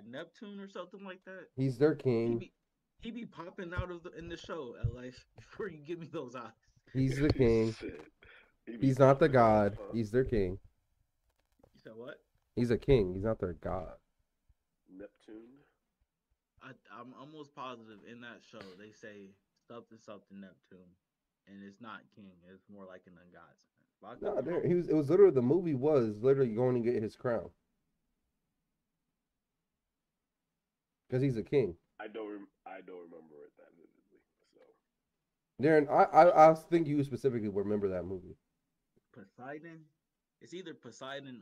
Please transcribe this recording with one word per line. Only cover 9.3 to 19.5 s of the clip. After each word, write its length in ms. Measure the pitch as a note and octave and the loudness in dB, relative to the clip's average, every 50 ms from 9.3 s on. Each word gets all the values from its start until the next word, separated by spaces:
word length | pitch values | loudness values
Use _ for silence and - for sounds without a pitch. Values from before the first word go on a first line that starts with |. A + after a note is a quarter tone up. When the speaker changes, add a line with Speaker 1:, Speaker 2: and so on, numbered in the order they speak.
| C3 | 6
Speaker 3:
out, 360 | B2+ A#2 A2+ G#2+ G#2+ G#2 G2+ G2+ | 6 6 8 6 6 4 2 0
Speaker 2:
god. 40 | A2 | -4
Speaker 3:
huh? 120 | G2+ G2 A2 | -10 -6 -4
Speaker 2:
He's 180 | A#2 A2+ G#2 | -4 -2 0
their 140 | G#2+ B2+ C3+ | 0 0 0
king. 320 | B2+ B2 G#2+ F#2+ F2+ F#2 - - - _ _ _ _ _ _ _ _ _ _ _ _ _ _ _ _ _ _ _ - _ | 2 0 0 0 -2 -4 -8 -12 -20 _ _ _ _ _ _ _ _ _ _ _ _ _ _ _ _ _ _ _ -20 _
Speaker 1:
You 60 | _ - | _ -20
said 100 | - A2 | -20 -18
what? 200 | A2+ A#2+ C3+ - - _ _ _ _ _ _ - | -16 -16 -16 -16 -20 _ _ _ _ _ _ -2
Speaker 2:
He's 160 | - A#2+ A#2+ | 0 0 2
a 60 | A#2 | 2
king. 360 | G2+ - - C#3 A#2+ G2 F#2 F2+ | 2 4 4 6 6 4 2 -2
He's 100 | F#2+ G2 | -4 -4
not 160 | A2+ A2 - | -4 -4 -4
their 140 | G2+ F2+ E2+ | -6 -8 -8
god. 400 | D#2+ - F2+ F2 F#2 E2+ D2+ - - _ _ _ _ _ _ _ _ _ _ _ _ _ _ _ _ _ _ | -8 -8 -8 -6 -8 -8 -10 -14 -20 _ _ _ _ _ _ _ _ _ _ _ _ _ _ _ _ _ _
Speaker 3:
Neptune? 680 | F#2 F#2 G2+ G2+ _ _ _ - A2 A2 A#2 A#2+ C3+ C#3 _ _ _ _ _ _ _ _ _ _ _ _ _ _ _ _ _ _ _ _ - | -20 -20 -20 -20 _ _ _ -20 -20 -20 -20 -20 -20 -20 _ _ _ _ _ _ _ _ _ _ _ _ _ _ _ _ _ _ _ _ -20
Speaker 1:
I, 80 | C3 C3 - _ - G2+ A2+ | -20 -20 -20 _ -18 -16 -16
I'm 140 | A#2+ B2+ B2 G#2 | -16 -16 -16 -18
almost 340 | C3+ D3+ D#3 D3+ D3 C#3 - | -18 -18 -16 -18 -18 -16 -14
positive 440 | D3 C3 C3 B2 A2+ A2+ A2 G#2+ G2+ D2+ F#2+ | -12 -12 -12 -12 -14 -16 -18 -20 -20 -18 -18
in 100 | A#2 A#2+ | -18 -16
that 180 | A#2+ A#2+ A2+ F#2+ - - | -16 -18 -18 -18 -20 -20
show 80 | - A2 G#2 F#2+ F2+ F#2 | -18 -18 -16 -16 -18 -20
they 120 | G#2 G#2+ | -20 -20
say 380 | G#2 _ - A2 G#2 G2+ G2 F#2+ G2 _ _ _ | -20 _ -18 -18 -18 -18 -20 -20 -20 _ _ _